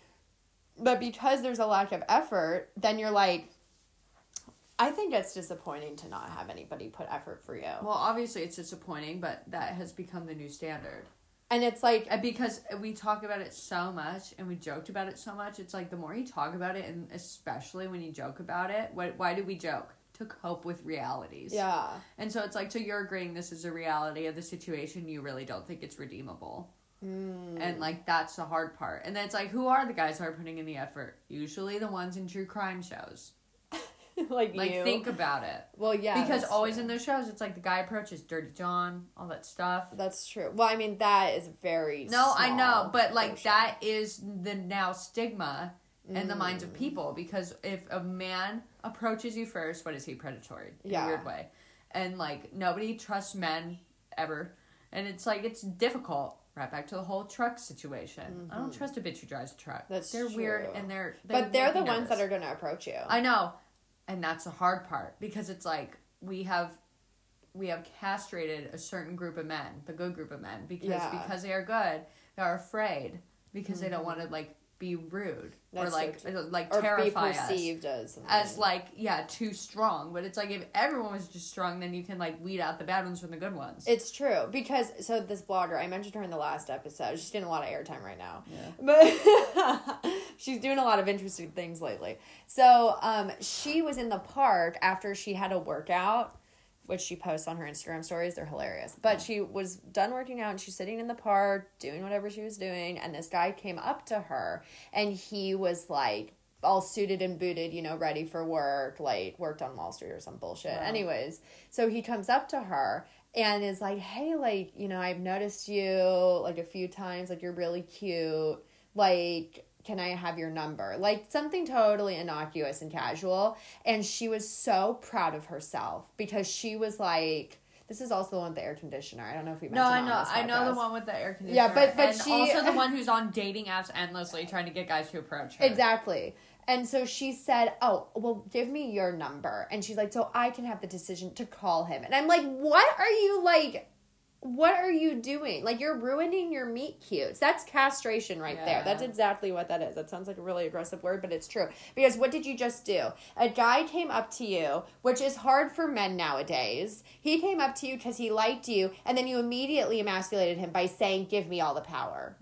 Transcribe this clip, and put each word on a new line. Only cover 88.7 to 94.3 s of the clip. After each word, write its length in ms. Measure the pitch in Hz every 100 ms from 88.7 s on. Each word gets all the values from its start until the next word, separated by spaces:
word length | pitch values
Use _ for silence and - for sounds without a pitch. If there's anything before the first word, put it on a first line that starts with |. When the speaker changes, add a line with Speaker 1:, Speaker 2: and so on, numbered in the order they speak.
| -
Speaker 1:
But 1200 | 269 302 320 - - 427 - 349 302 247 - - 330 381 392
<laughs> 100 | -
she's 220 | - 247
doing 180 | 262 269
a 60 |
lot 160 | 247 208
of 80 | 190
interesting 440 | 202 190 185 165
things 300 | 170 170 165
lately. 360 | 151 104 90 - - - -
So, 480 | - 254 240 233 196
um, 300 | 220 214 196 -
she 400 | - - 294 311
was 160 | 311 262
in 120 | 233
the 100 | 196
park 580 | -